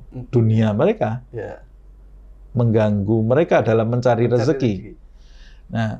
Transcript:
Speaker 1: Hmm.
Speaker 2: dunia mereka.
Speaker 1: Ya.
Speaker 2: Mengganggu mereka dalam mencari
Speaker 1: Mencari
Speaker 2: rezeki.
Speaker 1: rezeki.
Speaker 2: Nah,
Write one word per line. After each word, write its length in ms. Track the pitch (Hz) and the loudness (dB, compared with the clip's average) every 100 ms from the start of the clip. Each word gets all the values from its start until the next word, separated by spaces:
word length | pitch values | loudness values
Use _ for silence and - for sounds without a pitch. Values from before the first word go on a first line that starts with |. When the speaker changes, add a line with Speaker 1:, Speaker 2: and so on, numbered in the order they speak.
Speaker 1:
Hmm. 240 | - 127 120 | -8 -16 -4
Speaker 2:
dunia 440 | 123 110 110 110 | 0 2 2 2
mereka. 500 | 104 175 226 110 117 - | 2 0 0 -4 -4 -10
Speaker 1:
Ya. 320 | 117 101 - - - - - - - - - - | -12 -12 -14 -20 -20 -20 -20 -20 -20 -20 -20 -8
Speaker 2:
Mengganggu 680 | 120 117 110 107 104 98 113 | -2 2 2 2 0 0 0
mereka 380 | 110 131 175 160 | 2 2 2 2
dalam 260 | 113 113 113 | 2 0 0
mencari 380 | 123 120 113 120 | 0 0 2 2
Speaker 1:
Mencari 160 | 120 | 2
Speaker 2:
rezeki. 300 | 123 139 123 | 0 0 -2
Speaker 1:
rezeki. 220 | 92 - - - - - - - - - | -4 -8 -18 -20 -20 -20 -20 -20 -20 -10
Speaker 2:
Nah, 200 | 117 110 | -6 -6